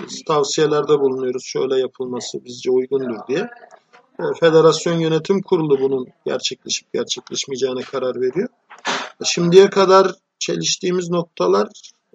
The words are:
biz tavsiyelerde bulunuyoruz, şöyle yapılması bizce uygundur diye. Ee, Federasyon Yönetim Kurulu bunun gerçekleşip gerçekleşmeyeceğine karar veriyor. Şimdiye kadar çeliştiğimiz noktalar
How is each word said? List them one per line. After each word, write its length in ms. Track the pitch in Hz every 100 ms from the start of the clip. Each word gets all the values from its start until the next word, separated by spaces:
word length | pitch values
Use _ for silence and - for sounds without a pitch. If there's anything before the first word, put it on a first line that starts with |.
| -
biz 140 | - -
tavsiyelerde 720 | 151 139 - 151 147 143 147
bulunuyoruz, 440 | 139 131 127 127
şöyle 340 | - 147 131 131
yapılması 640 | 127 - 127 123 - -
bizce 260 | 123 123 127
uygundur 480 | 127 127 139 127 110 -
diye. 200 | 147 240 - - - _ - _ -
Ee, 20 | 160 135
Federasyon 540 | 165 160 160 151 175
Yönetim 480 | 170 160 156 156 196
Kurulu 380 | - 185 156 135
bunun 260 | 135 135 123 _ -
gerçekleşip 680 | 127 - 127 - - _
gerçekleşmeyeceğine 880 | 131 117 - - 127 - 131 131 127
karar 400 | 123 135 127 120
veriyor. 280 | 127 170 - _ _ - - - - _
Şimdiye 460 | - - 170 185 196
kadar 440 | 196 185 190 185 - _ _
çeliştiğimiz 720 | - 170 160 - 180 180 170
noktalar 580 | 175 170 - 185 196 214 - - _ _